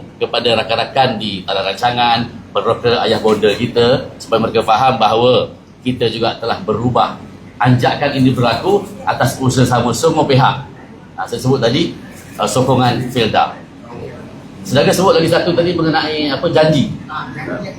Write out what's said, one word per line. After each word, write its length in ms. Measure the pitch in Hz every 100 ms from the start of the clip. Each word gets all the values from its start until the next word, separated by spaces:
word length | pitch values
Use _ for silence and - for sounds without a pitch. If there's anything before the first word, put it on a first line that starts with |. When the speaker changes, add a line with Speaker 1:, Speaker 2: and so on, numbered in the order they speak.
| - -
Speaker 1:
kepada 320 | 117 120 117
rakan-rakan 640 | 113 110 113 110 135 123 107
di 240 | 107 95
tanah 240 | 90 98 95
rancangan, 640 | 98 120 120 120 117 120 - -
penroka 400 | 107 101 113 120 120
ayah 160 | 107 110
bonda 320 | 110 107 104 101
kita, 480 | 120 120 120 135 - -
supaya 160 | - 143
mereka 240 | 113 113
faham 320 | 110 110 127
bahawa 560 | 113 107 113 123 120 - - - -
kita 240 | 127 127 117
juga 320 | 110 117 -
telah 240 | 113 101
berubah. 560 | 95 107 123 120 98 - - - - -
Anjakan 560 | 123 123 165 - 143 131
ini 80 | 127
berlaku 560 | - 117 113 170 202 - -
atas 400 | - 123 127 123
usaha 240 | 131 127 120
sama 240 | 123 120
semua 320 | 113 160 156
pihak. 400 | 143 131 123 - - - - - - -
Ha, 80 | 95
saya 160 | 117
sebut 160 | 127 135
tadi, 320 | 113 143 - - - - - -
uh, 80 | 104
sokongan 560 | 131 123 127 127 123 -
Felda. 480 | 127 110 92 78 - - - - - - - - - - -
Sedangkan 320 | - 127 190
sebut 240 | 170 190 165
lagi 80 | 165
satu 240 | 165 180
tadi 240 | 170 175
mengenai 560 | 165 160 156 151 151 147
apa, 160 | 135 175
janji. 400 | 156 156 143 - - -
Speaker 2:
Ha, 240 | - -
janji 320 | 131 - -
yang 100 | 196